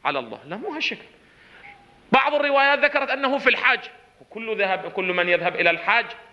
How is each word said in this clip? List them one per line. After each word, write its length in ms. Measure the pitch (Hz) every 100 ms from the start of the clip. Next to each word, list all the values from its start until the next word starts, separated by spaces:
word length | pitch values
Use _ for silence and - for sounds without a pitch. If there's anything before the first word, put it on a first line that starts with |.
على 140 | 139 139
الله." 200 | 117 110 135
لا، 100 | 190
مو 120 | 392
هالشكل. 360 | 311 - 220 - _ _ _ - - - - _ _ _
بعض 220 | 262 277
الروايات 440 | 294 285 277 277 285
ذكرت 320 | 285 285 269
أنه 280 | 269 269 269
في 120 | 254
الحج، 300 | 220 247 240 - - _ _
وكل 380 | - 220 226 208
ذهب، 320 | 190 185 170
كل 220 | 190 185
من 160 | 180 175
يذهب 280 | 175 170 170
إلى 140 | 170
الحج 360 | 165 185 233 - - -